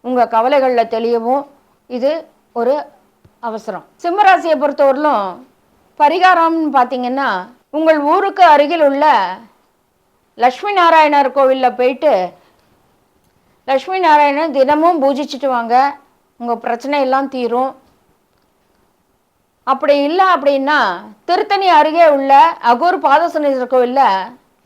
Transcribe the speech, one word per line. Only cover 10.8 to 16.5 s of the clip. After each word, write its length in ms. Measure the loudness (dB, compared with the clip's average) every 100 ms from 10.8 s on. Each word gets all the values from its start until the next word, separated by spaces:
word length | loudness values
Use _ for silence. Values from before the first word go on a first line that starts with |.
| 4 4 4 2 0
கோவில்ல 440 | 0 0 2 -2 0
போயிட்டு 580 | -2 0 0 0 -2 -10 _ _ _ _ _ _ _ _ _ _ _ _ -4
லட்சுமி 340 | -4 -2 -2
நாராயணன் 520 | 2 4 2 0 -4
தினமும் 520 | 0 0 2 2 0
பூஜிச்சுட்டு 440 | -2 -2 -6 -6 -4
வாங்க. 480 | -4 0 0 0 -4 _ _ _ _
உங்க 180 | -8